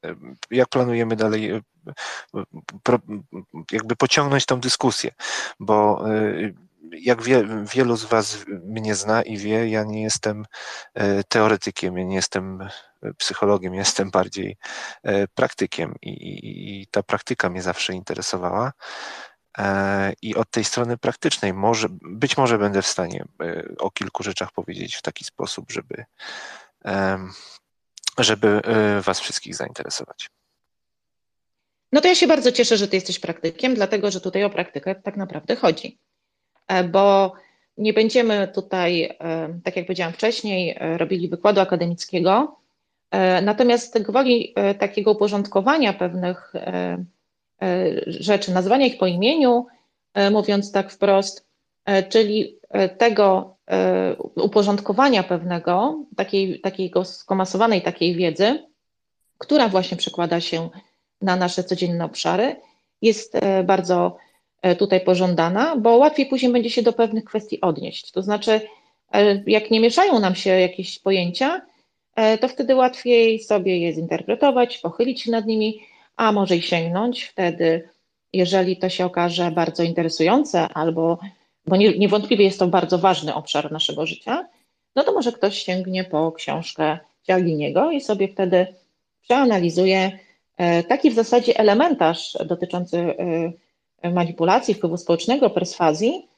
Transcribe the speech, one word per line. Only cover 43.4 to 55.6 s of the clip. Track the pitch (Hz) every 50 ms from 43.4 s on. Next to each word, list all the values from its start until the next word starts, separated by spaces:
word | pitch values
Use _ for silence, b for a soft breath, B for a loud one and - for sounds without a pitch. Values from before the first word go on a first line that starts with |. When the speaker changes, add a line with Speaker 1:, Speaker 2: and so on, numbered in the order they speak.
Speaker 2:
natomiast | 190 208 214 208 254 240 240 240 240 - - 226
gwoli, | 202 202 202 247 277 254 240 233 - - -
e, | - 202 196 202
takiego | 196 202 202 202 - 202 220
uporządkowania | 208 208 202 208 202 202 202 202 - 196 190 240 294 320 277 208 196
pewnych, | 202 185 180 170 185 180 180 180 - - - -
e, | - - - - - 180 - 175 180 180 175 _ _ _ _ _ _ _ _ _ _
e, | - 190 180 185 185 165 - - - -
rzeczy, | 165 - - 180 208 196 202 196
nazwania | 180 185 180 190 220 269 277
ich | 247 254 -
po | 190 185
imieniu, | 175 175 196 240 311 330 285 247 240 240 247 247 b b b b b _ _ _ _
e, | 202 196 202
mówiąc | 208 214 208 208 208 202 202 202
tak | - 196 196 196
wprost, | - _ - 202 196 196 196 - - - _ _ _ _ _ _ _ _ _
e, | - 202 196 185
czyli, | 190 - 226 226 208 214 220 - - - _ - _
e, | - 202 196 185
tego, | 190 - 233 233 214 214 208 196 190 190 190 190 - _ _ -
e, | 190 190 185 185 185 185 185 185 - - - - _
uporządkowania | - - 214 208 220 202 196 202 202 202 - 202 196 269 285 254 202 185
pewnego, | - 180 170 165 180 180 170